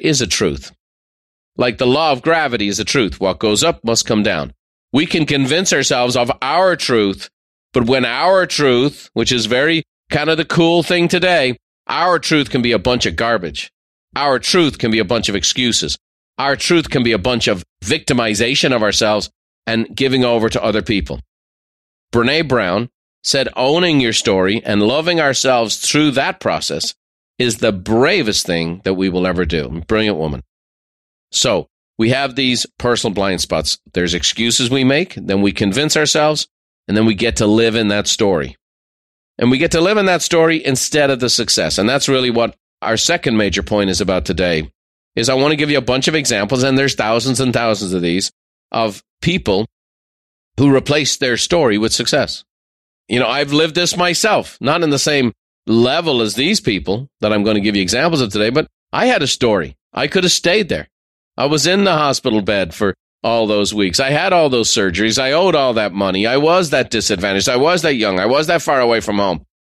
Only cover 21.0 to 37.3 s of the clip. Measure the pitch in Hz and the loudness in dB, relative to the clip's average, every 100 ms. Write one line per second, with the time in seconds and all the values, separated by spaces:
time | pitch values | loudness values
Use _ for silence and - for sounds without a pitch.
21 | - 65 - _ _ _ _ _ _ _ | -4 -10 -14 _ _ _ _ _ _ _
22 | _ 120 117 151 160 127 95 95 120 _ | _ 0 2 0 0 0 0 -2 -4 _
23 | _ _ - 139 120 - 123 160 175 151 | _ _ -4 -2 -2 -2 0 2 2 2
24 | 120 110 - 95 92 110 - 104 104 139 | 2 0 0 2 2 0 -2 0 2 0
25 | 160 170 147 127 135 123 113 - - 147 | 0 0 0 0 0 0 0 -4 -2 2
26 | 151 127 135 - 107 80 - 76 - - | 2 0 -2 -4 -4 -4 -4 -6 -6 -10
27 | _ _ _ - 123 110 117 98 92 110 | _ _ _ -4 -2 0 -2 -2 0 2
28 | 139 196 113 95 - 85 82 90 - 92 | 4 2 0 -2 -2 -2 -2 -4 -4 -2
29 | 95 90 90 87 85 82 67 80 82 110 | 0 0 0 0 -2 -2 -4 -8 -4 0
30 | 107 85 78 67 - _ _ _ _ _ | 0 -2 -4 -6 -12 _ _ _ _ _
31 | _ _ _ - 127 98 - _ _ - | _ _ _ -4 0 -2 -4 _ _ -2
32 | 113 127 139 123 131 120 - - 120 113 | 0 0 -2 -2 0 -2 -4 -4 -2 0
33 | 117 98 98 87 - 82 78 - _ 92 | -2 -2 -2 -2 -2 -4 -2 -6 _ -4
34 | 87 87 - - 117 113 123 135 131 143 | -2 -2 -2 -2 -2 0 0 0 2 0
35 | 185 - 90 98 101 - 104 98 151 156 | -2 -8 -4 0 0 0 -2 0 0 0
36 | 151 156 151 151 - _ _ _ - 104 | 0 2 0 -2 -6 _ _ _ -4 2
37 | 110 101 117 | 2 2 -2